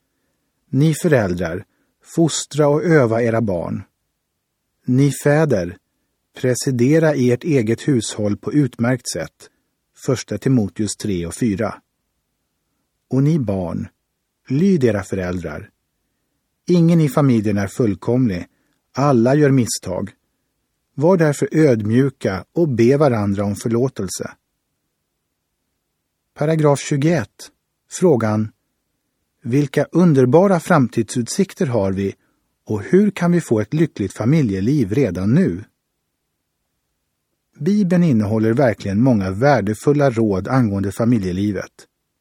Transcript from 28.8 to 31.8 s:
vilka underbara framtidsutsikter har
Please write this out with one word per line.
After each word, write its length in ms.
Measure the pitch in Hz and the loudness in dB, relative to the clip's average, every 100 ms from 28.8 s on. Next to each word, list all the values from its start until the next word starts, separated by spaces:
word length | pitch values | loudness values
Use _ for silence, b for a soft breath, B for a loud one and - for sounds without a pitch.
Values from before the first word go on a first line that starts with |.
| _ _ _ _ _ _ | _ _ _ _ _ _
vilka 400 | 117 131 143 - | -4 -2 0 -2
underbara 760 | 139 160 180 135 127 151 202 180 | -2 2 4 4 4 4 4 0
framtidsutsikter 1080 | - 170 120 - 113 127 117 - 190 - 139 | 2 2 2 -2 -4 -4 -6 -4 -4 -2 -2
har 260 | 120 | -2